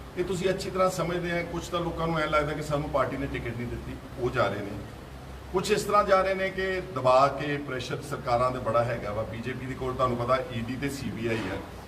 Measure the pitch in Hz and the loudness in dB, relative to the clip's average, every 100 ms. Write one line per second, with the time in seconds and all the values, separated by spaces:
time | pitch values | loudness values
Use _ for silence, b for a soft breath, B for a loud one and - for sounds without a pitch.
0 | - 180 175 180 190 185 190 185 185 180 | -8 -4 -2 0 0 0 -2 2 2 2
1 | 160 175 170 170 165 170 - 175 170 - | -2 -2 -2 -2 -2 -6 -4 -2 -2 -2
2 | 165 160 151 151 147 147 147 143 147 139 | 0 0 2 2 2 -2 -2 -2 0 0
3 | 127 135 139 127 120 110 120 117 127 123 | 0 -2 -4 -4 -4 -4 -6 -6 -8 -10
4 | - - 123 120 101 101 98 101 - - | -10 -4 0 2 2 0 -6 -8 -10 -14
5 | - - - - - 185 190 208 202 208 | -14 -14 -14 -14 -4 0 2 0 4 4
6 | 196 190 190 190 190 190 190 185 - 131 | 6 6 6 2 -2 -2 -2 -2 -4 2
7 | 127 127 139 139 147 143 - 127 117 143 | 6 8 8 4 -2 -2 -2 -4 -4 -6
8 | - 127 123 120 127 127 113 117 117 117 | -4 -4 2 4 4 0 2 2 2 0
9 | 104 107 107 110 117 131 131 127 127 127 | -4 -4 -4 -4 -6 -4 -6 -4 -2 2
10 | 127 120 120 131 127 113 113 135 143 - | 2 2 2 2 0 -4 -4 -2 -2 -2
11 | 113 101 117 110 95 98 - - | -4 -2 0 0 -2 -4 -8 -12